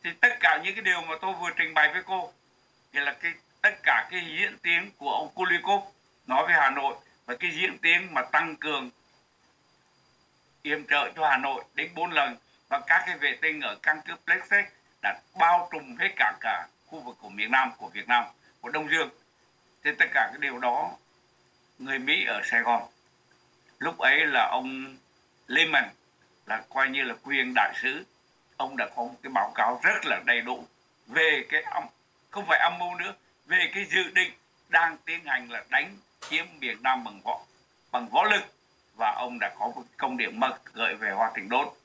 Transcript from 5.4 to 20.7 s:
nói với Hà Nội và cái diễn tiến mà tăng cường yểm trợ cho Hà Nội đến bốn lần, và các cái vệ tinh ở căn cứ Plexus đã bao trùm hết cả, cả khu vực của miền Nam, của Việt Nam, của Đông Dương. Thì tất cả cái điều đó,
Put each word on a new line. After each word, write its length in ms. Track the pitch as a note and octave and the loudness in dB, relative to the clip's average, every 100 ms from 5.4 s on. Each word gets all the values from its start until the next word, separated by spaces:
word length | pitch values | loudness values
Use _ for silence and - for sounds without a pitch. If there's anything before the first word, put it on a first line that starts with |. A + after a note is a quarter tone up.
| F3+ E3+ F#3 G3 - _ _ _ - | 0 0 2 0 0 _ _ _ 0
nói 180 | C#3 F3 | 0 4
với 80 | |
Hà 160 | E3 C3+ | 4 4
Nội 260 | B2+ C3 - _ _ - | 2 -2 -4 _ _ -12
và 100 | B2 | -4
cái 120 | F3+ | -4
diễn 260 | D#3 F#3 - | -2 -2 0
tiến 360 | E3 F3 F#3 | 2 2 2
mà 80 | C#3+ | -4
tăng 340 | B2+ D#3 D#3+ D3+ | 0 0 0 -6
cường 340 | D#3 C#3+ F3+ _ _ _ _ _ _ _ _ _ _ _ _ _ _ _ _ _ | -4 -4 -6 _ _ _ _ _ _ _ _ _ _ _ _ _ _ _ _ _
yểm 260 | D3+ D3+ - | -6 -4 0
trợ 240 | D3+ - D#3+ | 0 0 0
cho 140 | D#3 | 2
Hà 80 | C3+ | 2
Nội 260 | C#3 B2+ - | 0 -4 -8
đến 180 | - D#3 F3 | -8 -8 -4
bốn 160 | F3 | -2
lần, 240 | D#3 C#3+ - _ _ _ | 0 -2 -4 _ _ _
và 120 | C#3 - | -4 2
các 160 | F3 F3+ | 2 2
cái 120 | - | -2
vệ 200 | D3 - | -2 0
tinh 200 | D#3+ D3+ | -2 -2
ở 160 | B2 G#2 | -6 -4
căn 180 | - D#3 D#3+ | -2 -2 -6
cứ 100 | E3+ - | -10 -2
Plexus 400 | F#3 - G3+ G3 _ _ _ | -2 2 2 2 _ _ _
đã 180 | G2+ - _ - | -4 -4 _ 2
bao 300 | E3 F3 - | 6 6 4
trùm 260 | D#3 B2+ A#2+ | -8 -10 -4
hết 120 | F#3+ - | -2 2
cả, 180 | G#2+ - | 0 0
cả 280 | A#2 G#2 - _ _ | -2 -2 -6 _ _
khu 140 | - | -14
vực 180 | B2+ - | -14 -16
của 80 | G#2 | -14
miền 220 | G2+ A2 | -6 2
Nam, 200 | C3 C3 - | 2 2 -4
của 120 | - | -12
Việt 180 | G#2 G2+ | -10 2
Nam, 160 | - - _ _ _ | 2 2 _ _ _
của 80 | - | -6
Đông 220 | D#3 D3+ | -4 0
Dương. 180 | E3 C#3 - _ _ _ _ _ _ | 0 0 -6 _ _ _ _ _ _
Thì 80 | D3+ D3 | -4 0
tất 60 | D3 | 2
cả 160 | C#3 A2+ | 2 0
cái 80 | - | -2
điều 200 | C#3 B2 | -6 -2
đó, 320 | B2 | 0